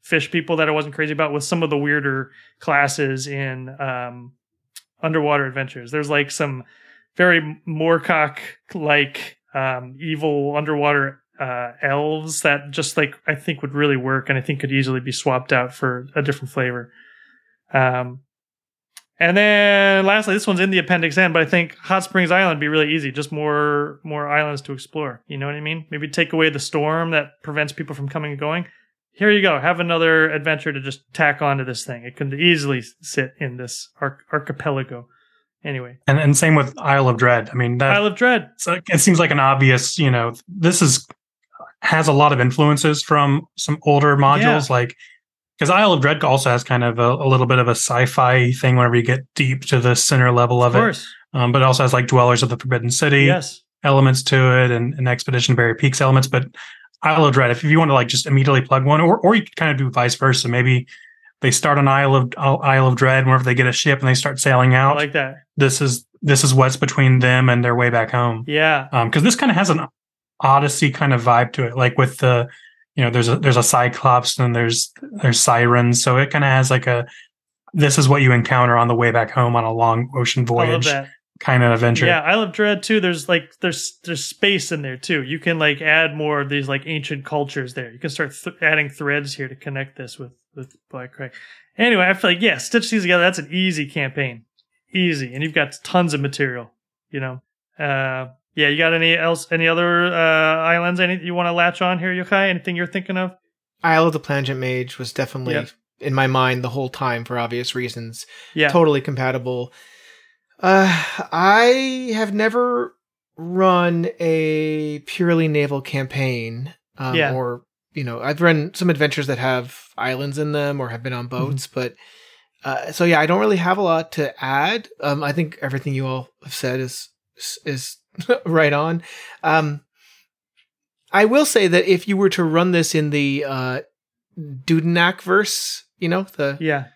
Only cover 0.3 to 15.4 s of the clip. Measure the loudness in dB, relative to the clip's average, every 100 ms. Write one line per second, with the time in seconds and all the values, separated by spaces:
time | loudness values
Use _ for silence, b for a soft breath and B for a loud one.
0.3 | -6 -4 -2 0 -2 -4 -6 -6 -4 -4
1.3 | -4 -4 -4 -2 -2 -2 -2 -2 -6 -8
2.3 | b b b -2 0 0 -2 -4 -4 -8
3.3 | -8 -8 -10 -14 -10 -8 -8 -10 -14 -20
4.3 | _ _ _ _ -20 _ _ -4 -2 0
5.3 | -2 -2 -6 -10 -12 -10 -8 -2 -2 -2
6.3 | -4 -6 -6 b b b b b 0 2
7.3 | 2 0 -12 -10 -4 0 0 0 0 0
8.3 | -4 -18 -20 _ -8 0 2 0 -6 -16
9.3 | _ _ -6 -6 -6 -10 -14 -8 -4 -2
10.3 | -2 -2 -4 -4 -2 0 0 -2 -8 _
11.3 | _ -8 -8 -10 -6 -4 -2 -2 -6 -6
12.3 | -4 -2 -2 -4 -8 -4 -4 -4 -6 -8
13.3 | -6 -6 -8 -8 -2 -2 0 -2 -4 -2
14.3 | -4 -4 -6 -2 -2 -2 -4 -6 -6 -2
15.3 | -2